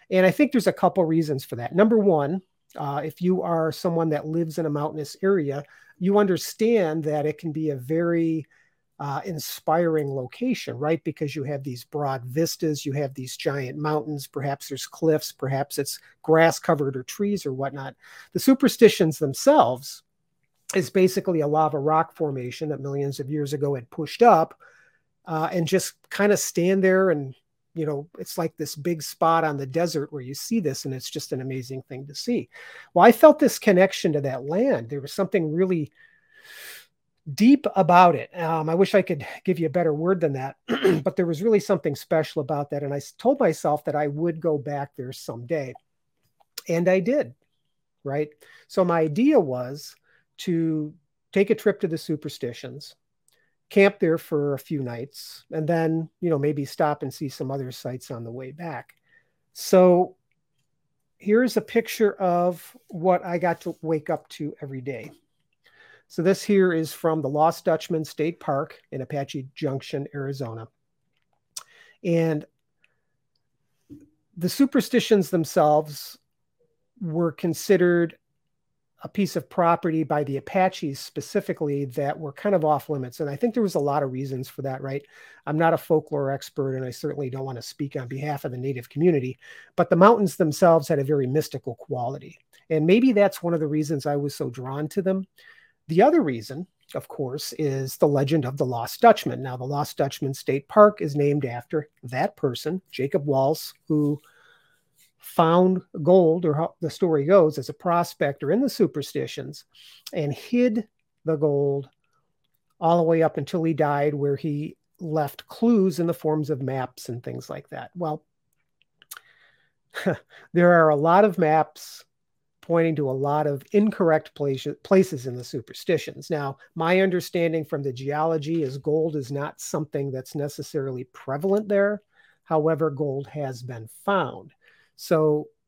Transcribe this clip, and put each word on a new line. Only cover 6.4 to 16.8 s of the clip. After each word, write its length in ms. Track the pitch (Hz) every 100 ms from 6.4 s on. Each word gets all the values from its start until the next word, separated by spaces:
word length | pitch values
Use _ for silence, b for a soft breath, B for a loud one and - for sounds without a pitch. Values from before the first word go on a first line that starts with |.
| - - 220 226 165 160
that 220 | 151 147 147
it 120 | 147
can 140 | 165
be 180 | 156 156
a 60 | 135
very, 720 | 123 160 170 170 165 160 - _ _ _ _ -
uh, 220 | 143 139 196
inspiring 840 | 156 - - - 165 170 156 143
location, 640 | 135 123 - 254 220 - 120
right? 260 | 151 165
Because 320 | 165 - 147 147
you 80 |
have 200 | 135 139
these 200 | 135 123
broad 420 | - 147 143 135 123
vistas, 600 | 139 165 - 160 143 147
you 80 |
have 200 | 139 139
these 240 | 139 131 -
giant 400 | 156 139 127 147
mountains, 500 | 151 151 151 143 -
perhaps 420 | 143 143 139 -
there's 180 | 135 -
cliffs, 440 | - 160 151 -
perhaps 460 | - 135 135 143 -
it's 220 | 143 - b b
grass 340 | - 160 165 -
covered 380 | - 151